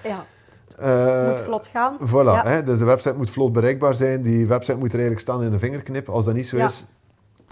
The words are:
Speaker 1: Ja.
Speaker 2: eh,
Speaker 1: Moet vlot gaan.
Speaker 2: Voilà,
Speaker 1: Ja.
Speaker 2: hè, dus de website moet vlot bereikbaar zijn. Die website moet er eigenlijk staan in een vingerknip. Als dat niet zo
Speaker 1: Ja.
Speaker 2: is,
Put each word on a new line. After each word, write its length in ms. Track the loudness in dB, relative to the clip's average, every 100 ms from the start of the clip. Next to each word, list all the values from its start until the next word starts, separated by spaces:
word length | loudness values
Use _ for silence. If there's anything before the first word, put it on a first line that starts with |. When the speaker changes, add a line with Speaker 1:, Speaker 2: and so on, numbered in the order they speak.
Speaker 1:
Ja. 200 | -10 -10 -12 _ _ -20 _ -6
Speaker 2:
eh, 520 | 0 2 2 2 0
Speaker 1:
Moet 80 | -2
vlot 220 | -4 -6 -6
gaan. 300 | -2 -2 -2 0
Speaker 2:
Voilà, 40 |
Speaker 1:
Ja. 300 | 4 4 4 4
Speaker 2:
hè, 160 | 0
dus 160 | 0 2
de 60 |
website 320 | 4 2 0 -2
moet 140 | -4
vlot 220 | 0 0
bereikbaar 420 | 2 2 2 0
zijn. 280 | 2 0 0
Die 240 | 0 2 2
website 300 | 0 -2 -4
moet 80 | -2
er 40 |
eigenlijk 280 | -2 -2 -2
staan 220 | -4 -4
in 100 | -2
een 60 | -2
vingerknip. 500 | -2 -6 -8 -8 -4
Als 160 | -2
dat 100 | 0
niet 120 | -2 -2
zo 100 | -2
Speaker 1:
Ja. 80 |
Speaker 2:
is, 220 | -2 -4 -14 _ _ _ _ _ -12